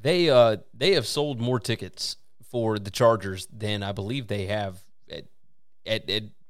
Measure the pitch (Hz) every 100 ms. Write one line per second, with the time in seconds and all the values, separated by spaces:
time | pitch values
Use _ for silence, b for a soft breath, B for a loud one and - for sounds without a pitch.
0 | 135 180 165 123 117 101 - 113 165 175
1 | 113 151 147 120 120 123 - 110 92 -
2 | - - - - - 123 110 107 98 -
3 | 117 113 98 92 - 110 107 104 98 101
4 | 101 135 107 104 95 107 98 92 - -
5 | - - - - - - - - - 110
6 | - 104 107 -